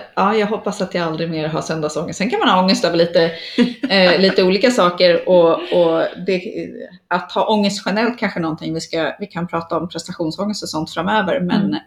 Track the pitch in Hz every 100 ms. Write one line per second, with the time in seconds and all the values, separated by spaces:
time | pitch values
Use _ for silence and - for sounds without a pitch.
0 | - - 196 220 202 208 208 196 185 180
1 | 165 160 170 156 156 156 156 160 147 -
2 | 139 - 214 415 302 185 185 - 170 170
3 | 170 180 165 - - - 247 - 262 196
4 | 180 175 190 196 185 196 254 247 175 175
5 | 180 170 180 180 165 160 349 180 165 165
6 | 151 170 180 180 - 165 - - - 180
7 | _ 180 180 208 - 214 202 202 - 208
8 | 233 240 196 - 165 160 160 160 - 165
9 | 151 - 202 170 175 165 - 170 185 165
10 | - 180 160 170 208 202 170 160 160 170
11 | 180 214 190 170 175 208 202 202